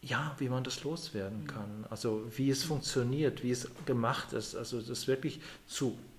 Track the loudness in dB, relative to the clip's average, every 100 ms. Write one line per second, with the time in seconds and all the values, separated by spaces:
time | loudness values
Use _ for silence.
0 | 2 2 2 0 0 2 0 -2 -2 -2
1 | -4 -2 -2 -2 -4 -6 -6 -6 -6 -2
2 | 0 0 -2 2 4 4 2 0 2 2
3 | 4 4 2 2 0 0 -2 -8 0 2
4 | 4 2 -2 -4 -4 -6 -4 -4 -4 -4
5 | 2 2 2 -4 -10 -14 -8 0 0 0
6 | -10